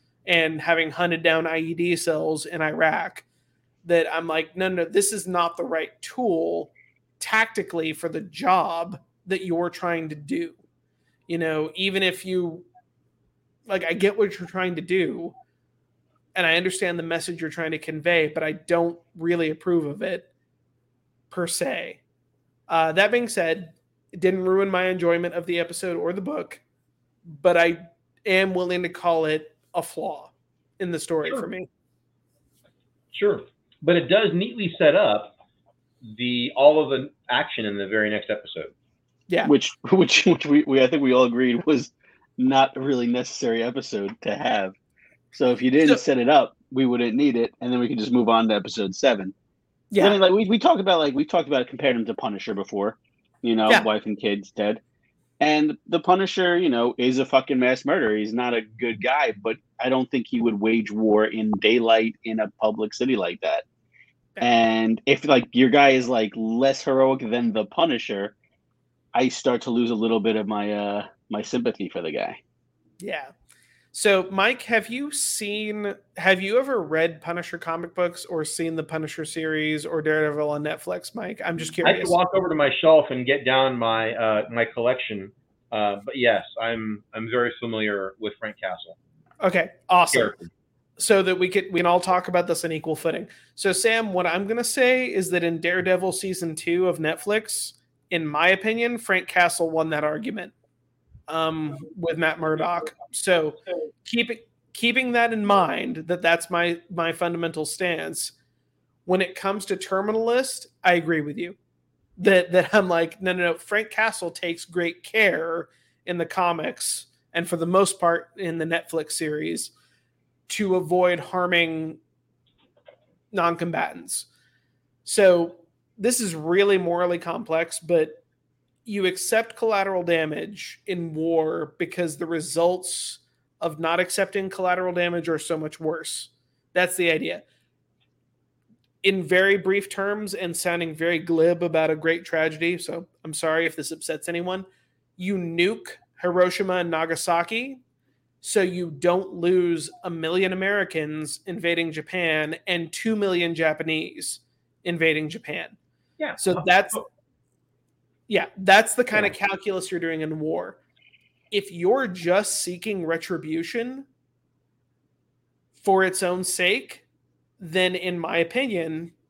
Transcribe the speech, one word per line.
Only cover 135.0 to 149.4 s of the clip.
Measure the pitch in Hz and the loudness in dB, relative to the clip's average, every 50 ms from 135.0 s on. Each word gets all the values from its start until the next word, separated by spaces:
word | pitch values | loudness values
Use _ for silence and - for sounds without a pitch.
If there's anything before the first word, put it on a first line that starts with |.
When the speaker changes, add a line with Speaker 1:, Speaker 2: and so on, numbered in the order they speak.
| 175 175 175 175 160 170 | 0 0 0 -2 -2 -2
Speaker 1:
are | 160 151 | -2 -2
so | - - 170 156 | -2 -4 -6 -4
much | 156 156 - - | -6 -8 -10 -6
worse. | 160 156 170 160 165 - - - - - _ _ _ _ _ _ _ _ - | -4 -4 -4 -4 -6 -10 -10 -10 -12 -14 _ _ _ _ _ _ _ _ 0
That's | 180 180 180 180 | 0 0 0 0
the | - 180 170 | 0 2 2
idea. | 160 160 165 160 175 - - _ _ _ _ _ _ _ _ _ _ _ _ _ _ _ _ _ _ _ _ _ _ _ _ _ _ _ _ _ _ _ - | 2 2 0 -4 -8 -10 -12 _ _ _ _ _ _ _ _ _ _ _ _ _ _ _ _ _ _ _ _ _ _ _ _ _ _ _ _ _ _ _ 0
In | 196 196 190 170 | 0 2 0 0
very | 147 180 180 190 196 196 196 | 2 4 4 4 4 2 2
brief | 180 190 190 202 196 - | 2 0 0 0 -2 -4
terms | - 202 196 202 208 214 214 190 190 | -6 -6 -4 -4 -4 -4 -6 -8 -8
and | - 190 170 165 | -6 -6 -6 -6
sounding | - - 180 170 175 170 165 156 | -4 -4 -2 -2 -2 -4 -6 -6
very | 156 165 170 175 160 | -4 -2 0 0 0
glib | 165 170 165 160 160 170 175 165 175 | -2 0 2 4 4 4 4 2 0
about | 170 156 160 160 156 | -2 0 0 0 0
a | 156 | 0
great | 156 151 165 165 170 175 | 0 0 -2 -2 -2 -4
tragedy, | - - 160 156 160 156 151 170 170 180 170 | -4 -2 0 0 0 -2 -2 -2 -2 -2 -4
so | - - 170 165 180 - _ _ - | -6 -10 -10 -10 -12 -14 _ _ -14
I'm | 160 156 | -12 -8
sorry | - - 160 156 165 170 | -4 -2 0 0 0 0
if | 160 - | 0 -2
this | - 143 - | -6 -8 -8
upsets | 160 160 - - 156 151 - | -10 -10 -8 -8 -8 -8 -8
anyone, | - 170 170 180 180 185 196 190 - _ _ _ _ _ _ _ _ _ | -8 -6 -6 -6 -6 -6 -8 -8 -12 _ _ _ _ _ _ _ _ _
you | - 180 190 202 | -10 -6 -4 -4
nuke | 185 175 170 165 170 175 202 226 226 185 - - - _ _ _ _ - | -4 -4 -4 0 0 2 0 0 -2 -8 -16 -20 -20 _ _ _ _ -4
Hiroshima | 180 175 180 180 180 180 - 196 185 180 | 0 2 4 4 4 2 0 -2 0 0
and | 180 175 170 | 0 0 0
Nagasaki | 160 160 165 165 165 156 - - 170 170 175 - 220 226 254 277 269 254 _ _ _ _ _ _ _ _ _ _ _ _ | -2 -2 -2 -2 -2 -2 -2 0 0 0 0 -2 -4 -6 -6 -8 -10 -16 _ _ _ _ _ _ _ _ _ _ _ _
so | - - - 214 190 | -8 -4 0 0 0
you | 185 180 180 175 170 | 0 0 -4 -6 -8
don't | 151 139 160 175 175 185 190 190 196 | -6 -2 0 2 2 2 0 -4 -6
lose | 180 | -2